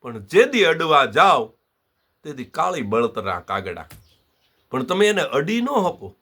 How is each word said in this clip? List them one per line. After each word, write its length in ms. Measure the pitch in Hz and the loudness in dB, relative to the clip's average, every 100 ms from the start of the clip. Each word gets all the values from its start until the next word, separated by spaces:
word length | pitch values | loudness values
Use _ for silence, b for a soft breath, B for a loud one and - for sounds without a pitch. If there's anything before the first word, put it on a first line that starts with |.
પણ 180 | 123 113 | -12 -14
જેદી 460 | 101 175 262 254 | 0 4 4 4
અડવા 400 | 175 165 165 147 | 2 2 2 2
જાઓ, 400 | 123 110 190 147 113 _ _ _ _ _ _ _ | 4 4 4 4 0 _ _ _ _ _ _ _
તેદી 220 | 156 139 | -16 -14
કાળી 380 | 107 - 180 170 | -12 -4 -4 -4
બળતરા 580 | 104 110 117 113 95 90 | -2 -2 -2 -4 -6 -8
કાગડા. 480 | - 98 92 82 80 - _ _ _ _ _ _ _ | -6 -8 -6 -12 -16 -20 _ _ _ _ _ _ _
પણ 140 | 131 | -6
તમે 220 | 127 180 208 | -4 2 2
એને 140 | 196 | 2
અડી 380 | 139 131 156 233 | 0 -2 -2 -2
ન 60 | 247 | 0
શકો. 420 | 277 180 - 98 - | 0 -2 -4 -16 -20